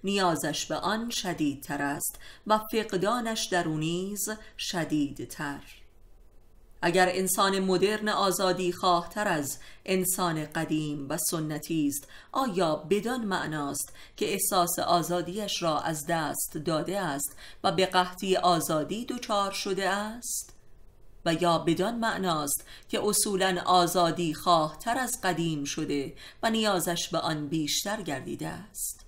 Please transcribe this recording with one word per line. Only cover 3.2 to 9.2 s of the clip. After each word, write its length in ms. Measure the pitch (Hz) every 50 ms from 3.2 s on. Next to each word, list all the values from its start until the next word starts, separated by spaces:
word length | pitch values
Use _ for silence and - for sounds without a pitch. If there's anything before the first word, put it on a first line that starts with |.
| 226 226 226 220 -
در 220 | - 185 175 175
او 100 | 165 156
نیز 520 | 156 156 160 170 180 190 196 208 196 - 214 214 214 - - -
شدیدتر. 1040 | - - - - 175 160 151 156 151 143 143 123 - 120 117 - - 151 143 139 - - - - - - - _ - - - - - - - _ - - - - - - - - -
اگر 280 | 165 170 170 185 185 185
انسان 480 | - 190 190 180 - - 196 196 190 196
مدرن 500 | 190 185 185 180 180 202 214 208 214 214
آزادی 640 | 202 - 196 196 180 190 196 185 180 185 185 175
خواهتر 560 | 175 - - 185 175 170 175 - - 214